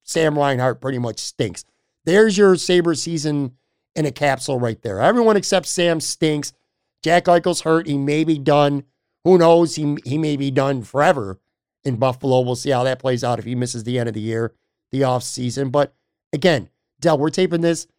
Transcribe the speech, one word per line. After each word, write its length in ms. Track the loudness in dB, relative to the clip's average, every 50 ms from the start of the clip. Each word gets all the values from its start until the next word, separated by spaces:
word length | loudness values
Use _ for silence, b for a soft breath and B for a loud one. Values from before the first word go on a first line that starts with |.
Sam 340 | _ -6 -2 0 0 0 2 0
Reinhart 420 | 0 0 0 0 0 -2 -2 -2
pretty 180 | -6 -6 -4 -4
much 200 | -4 -6 -6 -8
stinks. 440 | -12 -10 -6 -6 -6 -6 -6 -12 -18 _ _ _ _ _ _ _ -2
There's 320 | 2 4 6 6 4 4 4
your 180 | 6 6 4
Sabre 380 | 4 2 0 2 2 2 0 -2
season 580 | -4 -4 -6 -6 -4 -2 -2 -2 -2 -4 -4 -8 _ _ _ _ _ _ _ -6
in 100 | -4 -4
a 60 | -4
capsule 460 | -4 -2 -2 -2 -2 -2 -4 -4 -4 -2
right 200 | -2 -4 -4 -6
there. 180 | -8 -8 -4 0
Everyone 360 | 2 2 2 4 4 4 2
except 300 | 2 0 0 0 -2 -2
Sam 340 | -2 -4 0 0 0 0 -2
stinks. 520 | -4 -8 -6 -2 -2 -2 -2 -2 -6 -10 -14 _ _ _ _ _ _ _ _ _
Jack 220 | -2 2 2 2 4
Eichel's 380 | 4 4 4 4 0 -2 -2
hurt. 240 | 0 0 0 0 0
He 120 | -2 -2 -2
may 240 | 0 0 0 0 0
be 140 | 0 -2 0
done. 460 | 0 2 4 4 4 2 0 -2 -6 _ _ _ _ _ _ _ 2
Who 140 | 4 6 6
knows? 360 | 8 6 6 6 4 2 0
He, 220 | -2 -2 -2 -4 -4 -6
he 140 | -4 -4 -2
may 180 | -2 -2 -2
be 140 | -2 -2 -2
done 320 | 0 0 0 0 -2 -4
forever 580 | -6 -4 0 2 2 2 2 0 -2 -8 -10 -14 _ _ _ _ _ _ _ _ -6
in 120 | -6 -2
Buffalo. 440 | 0 0 -2 -2 -2 0 0 2 2
We'll 160 | 2 0 -4
see 140 | -4 -2 -2
how 140 | 0 0 0
that 140 | -2 -2 -4
plays 240 | -4 -4 -2 -2 -2
out 140 | -4 -4 -4
if 60 | -6
he 100 | -6 -6
misses 300 | -4 -4 -6 -6 -8 -6
the 140 | -4 -4 -2
end 100 | -4 -4
of 60 | -6
the 60 | -6
year, 340 | -6 -4 -4 -4 -4 -6 _ _ _ _ _ _ _ -8
the 80 | -4 -2
offseason. 680 | 0 0 0 -2 -4 -8 -8 -6 -6 -6 -4 -4 -4 -2
But 220 | 0 0 -2 -2 _ _ _ _ _ _ _ -8
again, 360 | -6 -2 0 0 0 0 -4 -8 _ _ _ _ _ -2
Del, 180 | 0 0 0 2
we're 120 | 0 -2
taping 300 | 0 0 -2 0 0 0
this 260 | 0 0 0 -2 -6 _ _